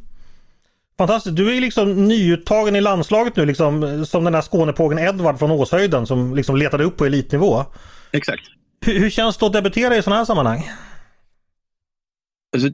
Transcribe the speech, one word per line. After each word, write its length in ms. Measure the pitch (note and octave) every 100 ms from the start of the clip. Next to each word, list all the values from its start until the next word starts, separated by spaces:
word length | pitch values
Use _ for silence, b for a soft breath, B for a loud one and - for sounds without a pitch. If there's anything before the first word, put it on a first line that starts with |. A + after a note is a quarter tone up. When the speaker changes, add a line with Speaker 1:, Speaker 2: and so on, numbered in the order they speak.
| - - - - - _ _ _ _ -
Speaker 1:
Fantastiskt. 380 | F3+ A3 G#3 E3
Du 140 | G3+
är 40 |
ju 80 | B3+
liksom 460 | B3+ A#3 G3+ F#3+ G3+
nyuttagen 680 | A3+ F3+ E3+ - G#3+ G#3+ G3+
i 60 |
landslaget 540 | G#3 F#3 D#3 G#3+ A#3+ A#3
nu, 100 | D3
liksom, 600 | C3+ D#3 D3+ D3+ D3 D#3
som 180 | F3
den 100 | E3+ D#3+
här 60 |
Skånepågen 580 | D3+ F3+ D#3 C#3+ D#3+ D#3
Edvard 400 | E3+ G3 E3 C3
från 120 | D3
Åshöjden 560 | D#3 C3 F3 G3 C#3+ A#2
som 280 | C3 B2 C3+
liksom 200 | C3+ C3+
letade 260 | D3+ C#3+
upp 140 | D#3+ -
på 80 | D3
elitnivå. 600 | C#3 C3+ C#3+ F#3+ A#2 C#3 B B B B
Speaker 2:
Exakt. 320 | D3 - A#2+ - _ _ _ -
Speaker 1:
Hur, 140 | A3+
hur 100 | G#3
känns 280 | - A3+ -
det 80 | G#3+
att 80 |
debutera 440 | G#3 G3 A3 B3 A#3
i 40 |
såna 140 | - G#3
här 100 | A3+
sammanhang? 380 | G3 B2 A#2+ D#3+ B B B B B B _ _ _ _ _ _ _ _ _ _ _ _ B2+
Speaker 2:
Alltså, 140 | C3+